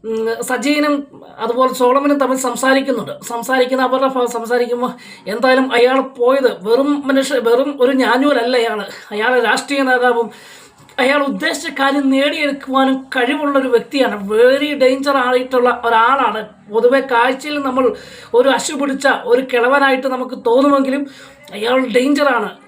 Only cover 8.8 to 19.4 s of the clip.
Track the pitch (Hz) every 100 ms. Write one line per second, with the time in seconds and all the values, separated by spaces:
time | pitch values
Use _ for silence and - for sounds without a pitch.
8.8 | 190 - - 208 226 254 226 262 - 285
9.8 | 262 254 247 233 226 - - - - _
10.8 | - - 254 285 277 190 320 330 330 277
11.8 | 277 285 269 269 285 320 294 277 269 262
12.8 | 269 262 - 262 240 302 285 277 254 233
13.8 | 226 285 240 208 196 214 247 277 294 285
14.8 | 262 269 277 277 247 254 254 254 247 240
15.8 | 233 226 233 277 240 214 214 - - 214
16.8 | 240 269 262 240 247 262 302 294 277 247
17.8 | 254 - - - - 233 269 247 - 302
18.8 | 285 269 277 233 - 240